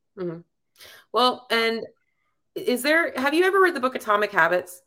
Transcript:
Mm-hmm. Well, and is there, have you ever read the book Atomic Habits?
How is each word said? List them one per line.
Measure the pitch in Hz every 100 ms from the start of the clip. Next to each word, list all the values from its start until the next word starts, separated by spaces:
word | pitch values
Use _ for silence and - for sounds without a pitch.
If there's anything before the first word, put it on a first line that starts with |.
| _ -
Mm-hmm. | 175 170 - _ _ _ - - _
Well, | 220 247 247 -
and | 226 226 226 - _ _ _ _ _ _ -
is | - 247
there, | 277 320 339 -
have | 269
you | 320 370
ever | 392
read | 370
the | 269
book | 262 254
Atomic | 220 208 208
Habits? | 196 165 180 180 -